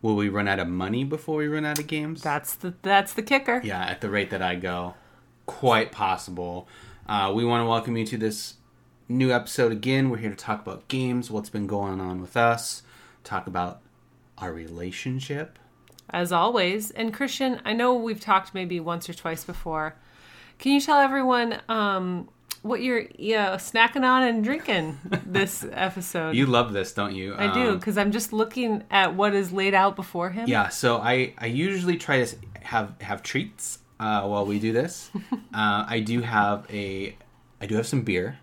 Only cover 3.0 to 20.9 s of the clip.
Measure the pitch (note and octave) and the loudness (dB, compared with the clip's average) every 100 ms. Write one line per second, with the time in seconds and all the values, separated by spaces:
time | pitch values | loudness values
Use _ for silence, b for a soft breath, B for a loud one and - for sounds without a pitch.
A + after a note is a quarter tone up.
3 | G3+ - G#3+ C4+ C4+ A#3+ A#3+ F#2 F2+ F#2 | 4 -4 0 2 2 -2 -2 -4 -4 -4
4 | G#2 G2+ F#2+ G2 F#2 F2+ F2+ F2 F2 F#2 | -2 0 0 -2 -2 -2 -2 -4 -6 -10
5 | b b b _ - - C3 A2+ A2 - | b b b _ -16 -2 4 4 2 -2
6 | G2 F2+ - F2+ F2 F2 - B B B | -2 -2 -4 -8 -6 -8 -12 B B B
7 | - G#2 G2 G2+ A#2 A#2+ A#2 A2+ A2+ A#2 | -2 0 2 2 2 2 4 2 0 -2
8 | A2 A#2 A2 G#2+ - - _ _ _ _ | -2 -2 -2 -2 -10 -14 _ _ _ _
9 | _ B2 C3 B2 A#2+ - A#2+ A2 A#2+ C3+ | _ 2 4 2 0 2 2 2 0 2
10 | C3+ A#2 A2 G2 - G#2+ - F#2+ - C3 | 2 0 -4 -6 -6 -6 -6 -12 -6 -2
11 | B2+ B2 A#2 G#2+ G#2 G#2+ G2+ G#2 G2 F#2+ | 0 -2 -2 -6 -6 -6 -4 -2 -2 -4
12 | F#2 F#2 F2+ - A#2 A#2 - - - b | -4 -6 -4 2 4 4 -2 -10 -14 b
13 | b b - F#2+ F#2 F2+ F2+ F2 _ _ | b b -8 -8 -6 -4 -4 -6 _ _
14 | _ _ _ - F#2 E2 E2 E2+ F2+ F#2 | _ _ _ -12 -10 -10 -12 -10 -10 -8
15 | C3 C3 C3 C3+ E2+ - _ _ _ - | -6 -6 -6 -8 -10 -14 _ _ _ -20
16 | _ F3 F3 F3 F#3+ A#3+ F3+ G3+ G#3+ - | _ -2 0 4 4 4 2 0 -6 -4
17 | A3+ G#3+ C#4 - C4 B3 - A3 B3 B3 | -4 -2 -4 0 -2 -2 -2 0 4 2
18 | A#3 G#3+ G#3+ G3 G3 F#3+ F3+ F3 E3 E3+ | 0 -4 2 2 2 -6 -4 -4 -4 -4
19 | E3+ E3+ E3+ D#3+ - F3 F3 D#3 D#3 - | -6 -8 -6 -6 -8 -8 -4 -2 -2 -6
20 | B B B B B B C4 C#4 C#4 | B B B B B B 4 4 6